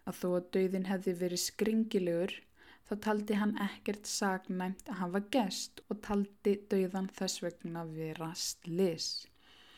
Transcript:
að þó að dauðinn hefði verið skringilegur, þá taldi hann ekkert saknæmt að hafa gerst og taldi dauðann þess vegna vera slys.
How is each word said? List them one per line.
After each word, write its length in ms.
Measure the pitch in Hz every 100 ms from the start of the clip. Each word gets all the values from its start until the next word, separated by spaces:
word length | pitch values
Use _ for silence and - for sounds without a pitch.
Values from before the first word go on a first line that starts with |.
| -
að 160 | -
þó 80 | 180 180
að 160 | 180
dauðinn 340 | 190 185 190 185
hefði 240 | 190 185 175
verið 180 | 180 175 -
skringilegur, 880 | - 208 220 220 202 175 170 185 - - - - - -
þá 40 | 208 214
taldi 300 | 208 208 202
hann 140 | 208 208
ekkert 460 | 202 - - 202 -
saknæmt 760 | - 202 185 - 185 185 190 -
að 120 | 190
hafa 180 | 180 196 202
gerst 520 | - - - - - -
og 100 | 202
taldi 540 | - 202 196 - 208 202 -
dauðann 400 | 196 185 190 190
þess 300 | - 190 -
vegna 400 | 175 165 170 170 165
vera 460 | 160 160 156 160
slys. 920 | 165 - - 170 165 190 160 - - - _ - - -